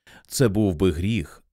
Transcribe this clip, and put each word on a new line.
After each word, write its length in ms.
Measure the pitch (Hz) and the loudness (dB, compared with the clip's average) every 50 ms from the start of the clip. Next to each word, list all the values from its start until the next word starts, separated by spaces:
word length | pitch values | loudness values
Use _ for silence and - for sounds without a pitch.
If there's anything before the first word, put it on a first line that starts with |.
| _ - - - _ | _ -20 -20 -20 _
«Це 220 | - - - 135 110 | -8 -2 0 0 2
був 260 | 92 107 107 98 87 | 2 2 0 0 2
би 160 | 78 95 92 | 2 2 0
гріх, 540 | 78 78 87 107 117 101 73 - - - _ - | 0 0 -2 -4 -2 -4 -6 -8 -12 -20 _ -10